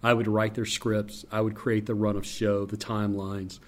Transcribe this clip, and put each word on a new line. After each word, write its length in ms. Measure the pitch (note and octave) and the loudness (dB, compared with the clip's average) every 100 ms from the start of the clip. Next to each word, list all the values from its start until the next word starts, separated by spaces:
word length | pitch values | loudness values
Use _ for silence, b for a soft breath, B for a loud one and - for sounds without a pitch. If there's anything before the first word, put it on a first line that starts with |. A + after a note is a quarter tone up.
I 100 | A#2 | 2
would 140 | A#2 A2 | 4 4
write 260 | G#2+ A2 | 2 2
their 120 | A2 A2 | 0 -4
scripts. 580 | - A#2 G#2+ G2+ - - | -2 0 0 -2 -8 -6
I 80 | G#2+ | 0
would 160 | A2 G#2+ | 0 0
create 300 | - A2 G#2+ | 0 0 0
the 100 | G#2+ | 0
run 180 | G#2+ | 2
of 100 | G2+ | 0
show, 400 | - - G#2+ G2+ | -4 0 2 2
the 120 | G2+ G#2 | 0 -6
timelines. 840 | - A2 G#2 G2+ G2 G2 F#2+ - | -4 0 0 0 -2 -6 -8 -12